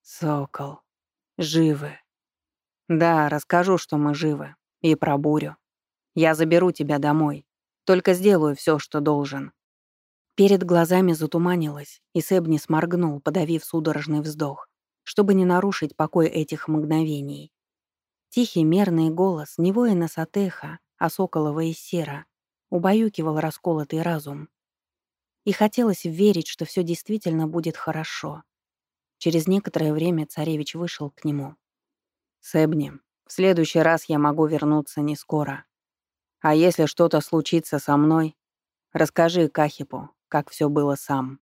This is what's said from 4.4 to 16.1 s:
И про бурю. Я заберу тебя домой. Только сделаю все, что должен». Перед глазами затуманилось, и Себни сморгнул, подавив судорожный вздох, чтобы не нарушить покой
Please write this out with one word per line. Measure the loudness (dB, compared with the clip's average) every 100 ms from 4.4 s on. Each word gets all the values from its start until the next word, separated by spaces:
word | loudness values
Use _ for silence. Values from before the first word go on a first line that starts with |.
| -8 _ _ _
И | 0 2
про | 2 0
бурю. | 2 0 -2 -12 _ _ _ _ _
Я | 2 2 4
заберу | 4 4 4
тебя | 0 -2 0
домой. | 2 2 0 -2 _ _ _ _ 0
Только | 2 4
сделаю | 4 4 4 2 0
все, | 0 0
что | -2 -2
должен». | 0 -2 -2 -8 -12 _ _ _ _ _ _ _ _ 2
Перед | 4 4 4
глазами | 2 4 4 4
затуманилось, | 2 -2 0 0 0 -2 -6 -16 -20 _
и | -6
Себни | 0 0 2 -2
сморгнул, | 0 0 0 0 -2 -2
подавив | -4 -2 -2 -4
судорожный | -4 -4 -2 -4 -2 -4
вздох, | -4 -6 -6 -8 -18 _ _ _
чтобы | -6 0 2
не | 4 4
нарушить | 2 0 -4 -8 -4
покой | -2